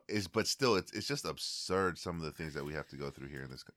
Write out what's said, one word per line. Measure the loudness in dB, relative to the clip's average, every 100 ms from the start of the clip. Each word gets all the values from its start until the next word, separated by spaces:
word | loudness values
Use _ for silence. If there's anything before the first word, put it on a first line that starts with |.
| 0
it's, | 0 2
but | 2 2
still, | 4 6 6
it's, | 4
it's | -2 -2
just | -2 -2
absurd | -4 -4 -4 2 4 4 2
some | -2 -2
of |
the | -4
things | -4 -4
that | -4
we | -4 -4
have | -6
to | -6
go | -6
through | -6 -10
here | -8
in | -10
this, | -12 -16